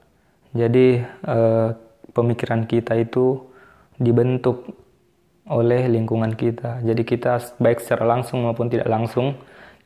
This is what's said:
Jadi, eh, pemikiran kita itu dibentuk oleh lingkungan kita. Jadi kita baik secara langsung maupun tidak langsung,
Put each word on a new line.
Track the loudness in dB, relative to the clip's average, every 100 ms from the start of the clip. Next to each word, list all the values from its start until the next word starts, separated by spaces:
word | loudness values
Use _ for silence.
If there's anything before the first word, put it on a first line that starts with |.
| _ _ _ _ _
Jadi, | -2 2 6 6 4 -2
eh, | -10 -4 2 2 2 0 -4 -14 _ -6
pemikiran | -2 0 0 -2 -2 0
kita | -2 0 -2
itu | 0 0 0 0 -8 -20 -20 _ _ -2
dibentuk | 2 4 2 0 0 -2 -8 -20 _ _ _ _ _ _ -6
oleh | 0 2 2 2
lingkungan | 0 0 -2 -2 -2
kita. | -4 -4 -8 -4
Jadi | -2 0 0
kita | -2 0 -2 -4 0
baik | 0 0
secara | -2 0
langsung | 0 0 -2 -2
maupun | -2 -2 -2
tidak | -2 0
langsung, | -2 -2 -2 -2 -4 -14 -20 -20 -20